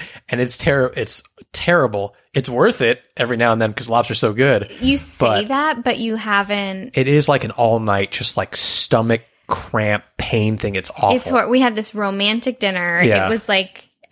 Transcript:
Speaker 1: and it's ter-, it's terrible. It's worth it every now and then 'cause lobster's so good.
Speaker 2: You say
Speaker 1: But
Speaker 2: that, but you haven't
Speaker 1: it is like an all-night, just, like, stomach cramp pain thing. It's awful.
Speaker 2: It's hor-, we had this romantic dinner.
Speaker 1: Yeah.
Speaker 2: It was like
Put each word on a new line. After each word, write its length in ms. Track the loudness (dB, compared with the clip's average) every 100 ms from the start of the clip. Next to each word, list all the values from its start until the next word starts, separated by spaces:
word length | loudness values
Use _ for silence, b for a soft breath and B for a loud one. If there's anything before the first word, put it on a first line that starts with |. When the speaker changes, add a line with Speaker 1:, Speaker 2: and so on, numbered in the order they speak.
| B B -4
Speaker 1:
and 100 | -2
it's 180 | -2 -2
ter-, 340 | 0 2 0 -2
it's 280 | -6 -8 -12 -20 _
terrible. 640 | -6 2 2 2 -2 -6 b b
It's 140 | -4 -2
worth 320 | 2 2 4
it 200 | 0 0 _ -4
every 200 | -2 2
now 160 | 2
and 80 | 2
then 120 | 0
'cause 160 | -2 0
lobster's 300 | 0 0 0
so 140 | 0
good. 380 | 2 2 2 -2 -2
Speaker 2:
You 160 | 0 0
say 200 | -4 0 2
Speaker 1:
But 220 | 2 0
Speaker 2:
that, 360 | -2 -2 -2
but 140 | -4 -2
you 180 | -4 -4
haven't 760 | -2 -2 0 -4 -4 -8 -4 -2
Speaker 1:
it 100 | 2
is 200 | 4 4
like 160 | 2
an 80 | 0
all-night, 600 | 0 2 2 2 0 -2
just, 260 | -4 -2 -2
like, 180 | -2 -2
stomach 640 | 0 0 2 2 2 0 -4 _ -8
cramp 560 | -8 -4 -2 0 -2 -4 -10
pain 400 | -2 0 2 0
thing. 180 | -4 -4
It's 140 | -6
awful. 240 | 0 2 2
Speaker 2:
It's 120 | 0
hor-, 180 | 0 2
we 100 | 2
had 160 | 2 0
this 200 | -6 -4
romantic 640 | -4 -2 -2 -2 -4 -2
dinner. 420 | -2 -2 0 2
Speaker 1:
Yeah. 260 | 4 2 2
Speaker 2:
It 20 |
was 180 | -2 0
like 400 | -2 -2 -10 -20 _ -20